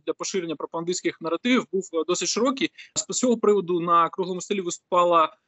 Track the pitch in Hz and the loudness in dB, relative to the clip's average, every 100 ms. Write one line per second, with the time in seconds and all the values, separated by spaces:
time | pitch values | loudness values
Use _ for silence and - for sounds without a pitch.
0 | - - 175 190 170 147 - 170 170 180 | -8 -8 -6 -6 -6 -8 -8 -6 -6 -4
1 | 170 - 160 165 247 254 - 190 - 165 | -6 -6 -4 -2 0 0 0 -4 -4 -4
2 | 156 175 180 208 262 269 160 - - - | -2 -2 -2 0 0 0 -4 -6 -12 -8
3 | - 185 247 226 208 202 170 175 170 170 | -6 -2 0 2 4 2 2 -2 2 4
4 | 165 - 180 180 - 202 175 - - 180 | 2 0 -6 -6 -6 -6 -6 -8 0 2
5 | 175 170 156 - | 6 4 4 -2